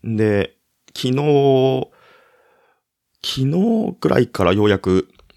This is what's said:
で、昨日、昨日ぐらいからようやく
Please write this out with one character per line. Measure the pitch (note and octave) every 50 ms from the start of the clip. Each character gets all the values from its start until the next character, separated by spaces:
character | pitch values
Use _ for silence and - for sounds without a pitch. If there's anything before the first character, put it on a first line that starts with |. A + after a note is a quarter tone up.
| -
で、 | A2 A2+ G#2+ A2 G#2+ G#2 G2+ F#2 - _ _ _ _ _ _ _ _ -
昨 | - - B2+
日、 | B2+ C3+ D3 D3+ D3 C#3+ C#3 C#3 C3+ C3 C3 C3+ C3 C3 B2+ - _ _ _ _ _ _ _ _ _ _ _ _ _ _ _ _ _ _ _ _ _ _ _ _ _ _ -
昨 | - - C3
日 | C3 C3+ D3+ F3 G3+ A#3 A3+ A3 G#3+ - - -
ぐ | - -
ら | - -
い | B2 A2+
か | - - G2
ら | E2+ F#2
よ | G#2 G#2
う | G#2
や | G2+ F#2+
く | - F#2+ F#2 F#2 - _ _ _ _ _ _